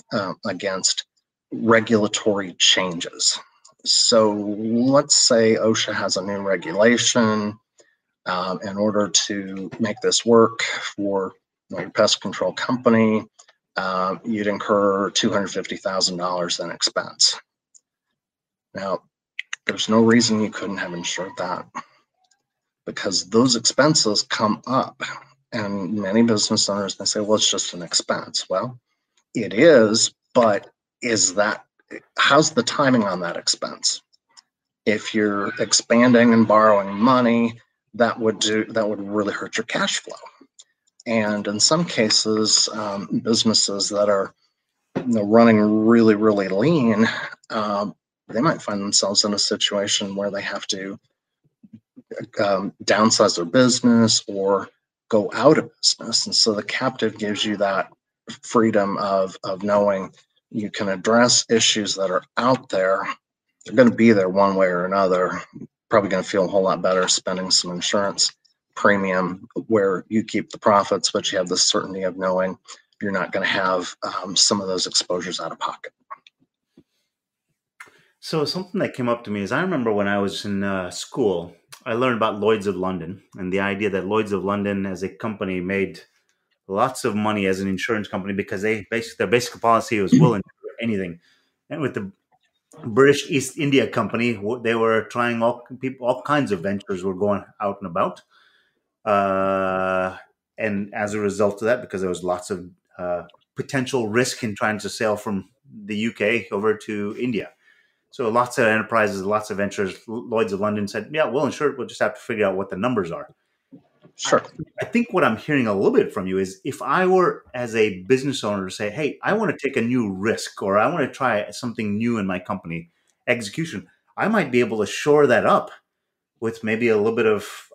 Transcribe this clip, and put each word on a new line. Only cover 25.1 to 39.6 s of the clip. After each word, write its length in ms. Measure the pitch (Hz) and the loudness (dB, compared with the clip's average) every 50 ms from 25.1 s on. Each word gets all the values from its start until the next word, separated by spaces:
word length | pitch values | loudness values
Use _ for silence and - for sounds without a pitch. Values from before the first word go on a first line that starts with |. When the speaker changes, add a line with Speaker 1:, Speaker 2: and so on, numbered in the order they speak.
| - - - _ _ _ _ _ - | -12 -14 -16 _ _ _ _ _ -8
Speaker 1:
and 400 | 113 104 101 101 98 92 82 107 | -8 -6 -6 -6 -6 -4 -4 -4
many 300 | 104 98 95 101 113 117 | -4 -2 0 2 4 4
business 440 | 117 110 104 - - 113 104 - | 4 4 2 2 0 0 0 0
owners, 280 | - 101 101 98 92 - | 0 -2 -2 -4 -6 -8
they 100 | - 98 | -6 -6
say, 160 | - - 107 | -4 -2 -2
"Well, 140 | 104 101 107 | 2 2 2
it's 140 | 101 - - | 2 2 0
just 260 | 107 95 - - - | 0 -2 -4 -6 -8
an 80 | 90 85 | -10 -10
expense." 640 | - - - - - 104 85 - - - - - - | -4 -4 -2 -2 -2 -4 -4 -6 -6 -8 -8 -6 -2
Well, 300 | 92 95 107 123 123 - _ _ _ _ _ _ _ _ _ _ - | -2 -2 -2 -4 -8 -14 _ _ _ _ _ _ _ _ _ _ -6
it 180 | 131 104 90 - | -6 -6 -2 2
is, 600 | 117 151 170 147 120 110 104 110 110 - - - _ _ _ _ | 6 8 8 10 8 8 6 4 2 0 -2 -2 _ _ _ _
but 360 | 127 117 110 101 98 - - _ _ _ _ _ _ - | 4 4 4 2 0 -4 -10 _ _ _ _ _ _ -4
is 320 | 120 113 98 95 95 90 | -2 0 0 0 0 0
that, 280 | 104 104 107 - - - _ _ _ _ _ 113 117 - _ _ | 0 0 0 -2 -4 -10 _ _ _ _ _ -18 -18 -18 _ _
how's 340 | - - - 139 151 151 - | 0 2 4 6 4 4 4
the 120 | - 120 120 | 0 0 -2
timing 400 | - - - 143 135 127 120 104 | 0 0 0 2 4 4 4 2
on 160 | 98 90 90 | 0 -2 -4
that 180 | 87 85 85 | -6 -6 -8
expense? 640 | - - - - - - - 65 - - - - - - _ _ _ _ _ _ - _ _ _ _ _ _ _ _ _ | -4 -4 -4 -4 -4 -6 -8 -8 -6 -6 -6 -6 -6 -12 _ _ _ _ _ _ -20 _ _ _ _ _ _ _ _ _
If 260 | 113 107 107 - - - | -2 0 0 -2 -4 -2
you're 400 | 107 107 104 101 101 101 104 - - | 0 0 0 0 -2 -4 -6 -4 -4
expanding 760 | 113 - - - - - 117 117 123 127 120 117 120 120 113 | -2 0 0 -2 0 2 4 6 6 8 8 8 8 8 6
and 140 | 113 110 | 6 6
borrowing 420 | 101 104 107 110 110 104 101 98 98 101 | 6 6 6 8 6 6 4 2 -2 -2
money, 640 | 101 113 131 131 127 123 117 117 117 117 117 113 - _ _ _ _ _ _ - | 2 2 4 4 4 4 4 2 2 2 0 -2 -8 _ _ _ _ _ _ 0
that 260 | 107 117 110 - 123 | 2 2 2 2 0
would 200 | 113 110 104 92 | 0 -2 0 0
do, 260 | - 107 107 110 110 | -2 0 0 0 -2
that 240 | - 110 110 107 104 | -2 -2 -2 -2 -2
would 180 | 104 98 101 | -2 -4 -6
really 260 | 101 104 107 101 101 92 | -4 -2 -2 -2 -2 -4
hurt 240 | - 104 - - | -6 -8 -8 -8
your 80 | - | -8